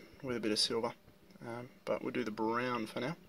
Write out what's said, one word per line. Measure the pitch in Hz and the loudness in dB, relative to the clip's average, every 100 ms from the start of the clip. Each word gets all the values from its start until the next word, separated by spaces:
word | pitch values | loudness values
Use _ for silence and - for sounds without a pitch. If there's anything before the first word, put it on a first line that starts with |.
| - - | -8 -10
with | 135 120 | -4 0
a | |
bit | 107 | 2
of | 107 | 4
silver, | - 117 117 - - - - - 123 | 4 2 0 -4 -14 -20 -20 -14 -8
um, | 117 123 - | -8 -10 -10
but | - 107 | -2 0
we'll | - | 0
do | 123 | 0
the | 117 | -2
brown | 107 110 117 127 123 107 | 0 2 2 2 0 -2
for | 120 | -2
now. | 123 170 | -2 -4